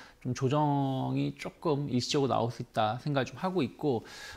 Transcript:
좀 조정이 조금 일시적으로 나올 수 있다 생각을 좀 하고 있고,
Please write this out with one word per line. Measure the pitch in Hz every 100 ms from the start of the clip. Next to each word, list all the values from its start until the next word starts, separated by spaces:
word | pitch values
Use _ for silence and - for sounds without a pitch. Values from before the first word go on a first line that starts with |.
| - -
좀 | 127
조정이 | 123 131 147 151 143 135 131 131 135 143 139
조금 | - - 170 143 143
일시적으로 | 123 - 147 135
나올 | 110 117
수 | -
있다 | 123 - 107 120
생각을 | 151 139 120
좀 | 120
하고 | 185 185
있고, | 123 - 151 113 - - -